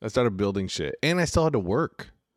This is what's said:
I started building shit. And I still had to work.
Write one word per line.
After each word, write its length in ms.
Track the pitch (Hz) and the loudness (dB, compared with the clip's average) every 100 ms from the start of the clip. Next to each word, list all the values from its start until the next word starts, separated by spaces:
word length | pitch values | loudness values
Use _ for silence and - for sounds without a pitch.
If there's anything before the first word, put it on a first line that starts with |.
I 60 | 110 | -2
started 300 | 127 120 95 | 2 2 2
building 300 | 101 98 92 | 0 0 -4
shit. 280 | - 73 - | -4 -4 -2
And 160 | 147 180 | 0 0
I 40 | 160 | 2
still 180 | 170 | 2
had 100 | 160 | 2
to 60 | 127 | 0
work. 500 | 87 120 165 - - _ _ | 0 0 -2 -6 -20 _ _